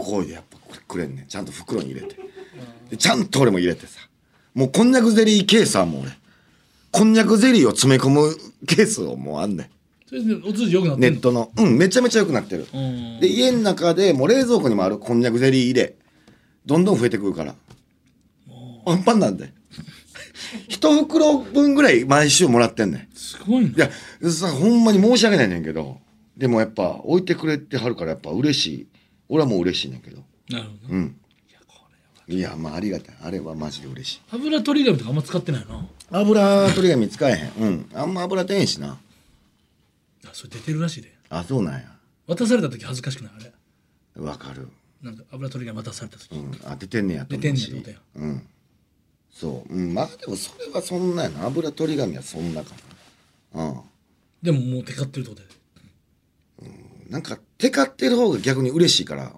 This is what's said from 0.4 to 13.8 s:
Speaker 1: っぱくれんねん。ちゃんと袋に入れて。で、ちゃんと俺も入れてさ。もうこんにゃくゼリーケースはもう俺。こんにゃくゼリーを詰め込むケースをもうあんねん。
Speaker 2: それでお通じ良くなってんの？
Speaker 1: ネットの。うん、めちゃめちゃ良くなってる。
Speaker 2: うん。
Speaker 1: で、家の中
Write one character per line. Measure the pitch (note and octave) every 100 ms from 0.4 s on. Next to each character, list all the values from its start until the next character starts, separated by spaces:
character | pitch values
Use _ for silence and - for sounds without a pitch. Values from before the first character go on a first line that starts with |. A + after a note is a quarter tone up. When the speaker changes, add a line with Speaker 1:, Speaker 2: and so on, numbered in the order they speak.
Speaker 1:
っ | -
ぱ | _ - - -
く | F#2+
れ | D2+
ん | C2+
ね |
ん。 | C2+
ち | G2
ゃ |
ん |
と | -
袋 | - - A2+
に | C2+
入 | -
れ | G4+
て。 | - F#4+ F#4+ - - B2 - -
で、 | A2
ち | -
ゃ |
ん | A#3+ G3
と | C3
俺 | B2
も | F#2+
入 | F2+
れ |
て | D#2+ -
さ。 | - - _ _ _ _
も | B2 C3+
う |
こ | F3+
ん | A#3+
に | C4
ゃ |
く | A3+
ゼ | G#3+
リ | G#3+ G#3
ー |
ケ | G3+ A3+
ー | F#3
ス | G#2
は | F2
も | C#2+
う |
俺。 | C2+ - _ _ _ _ _ _ _
こ | -
ん | A3
に | A3
ゃ |
く | G#3 A3
ゼ | C4
リ | A#3
ー | A#2+
を |
詰 | - C3 C3
め |
込 | C3+
む | C#3+ D3+ D#3+ - - -
ケ | E3+
ー | G#3
ス | -
を | D#2 B1+
も | C#2 D2
う |
あ | G2+
ん | F2
ね |
ん。 | - _ _ _ _
Speaker 2:
そ |
れ | C4
で | A3
お | F#3 F3+
通 | G3+ A3
じ |
良 | F3+
く | F3
な |
っ | C3
て | B2+
ん |
の？ |
Speaker 1:
ネ | C3+
ッ |
ト | B2+
の。 | A#2+ A2+ A3
う |
ん、 | G3+ A#2+
め | F#3
ち | B3+
ゃ |
め | A#3+
ち | A3+
ゃ |
良 | F#3
く |
な | B2
っ |
て | - F2
る。 | -
Speaker 2:
う | C3
ん。 | C3 B2 A#2 A#2
Speaker 1:
で、 | F#3
家 | G#3 B3+
の | B3
中 | G#3 F3+